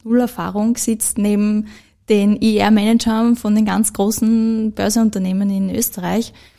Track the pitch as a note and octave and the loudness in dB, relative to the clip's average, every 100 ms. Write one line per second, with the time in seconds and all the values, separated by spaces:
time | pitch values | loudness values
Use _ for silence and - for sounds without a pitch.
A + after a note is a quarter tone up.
0 | A3 A#3+ A#3+ - F3 G3 A3 A#3+ - A3 | 0 0 0 -4 -6 -2 -2 0 -2 -2
1 | - - G#3 G#3 G#3 G#3+ G#3+ - _ _ | -4 -2 0 2 0 -2 -4 -12 _ _
2 | - G#3 G3+ G#3 A3 G#3 G3+ G#3+ G#3 A#3 | 0 2 2 2 2 2 4 4 4 2
3 | A3+ A3 A#3 A#3 G#3 G#3+ G#3 F#3 A3 - | 2 0 0 0 0 0 2 0 0 0
4 | D4+ - A3 A3+ A3+ A3 A3 G#3 G3+ A3+ | -2 0 0 2 0 -2 -4 -2 -2 2
5 | A3 G3+ F#3 F#3+ G3+ G3 F#3+ G3+ - - | 0 0 -2 -2 -2 -2 -2 -4 -6 -6
6 | F3 G3 A#3 - - | -4 -4 -4 -12 -20